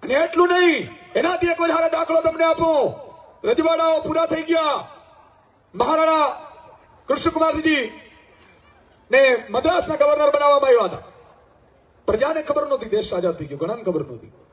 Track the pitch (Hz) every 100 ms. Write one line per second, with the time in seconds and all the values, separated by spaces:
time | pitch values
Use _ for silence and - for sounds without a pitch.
0 | - 269 330 330 349 359 359 285 - -
1 | - 202 302 359 349 339 339 320 330 320
2 | 330 320 320 320 330 320 330 302 208 113
3 | - - - - 202 247 320 330 330 320
4 | 320 311 330 320 320 330 311 269 - -
5 | - - - _ _ _ _ 185 247 311
6 | 320 311 294 - - - - - _ _
7 | - 277 330 320 320 311 311 302 226 -
8 | - - _ _ - _ _ _ _ _
9 | _ 254 269 247 - 214 302 349 - 311
10 | 294 294 294 285 285 285 269 240 196 165
11 | - - - _ _ _ _ _ _ _
12 | - 220 269 320 302 294 285 269 - 208
13 | 208 185 175 165 143 139 170 226 202 165
14 | 135 117 107 - _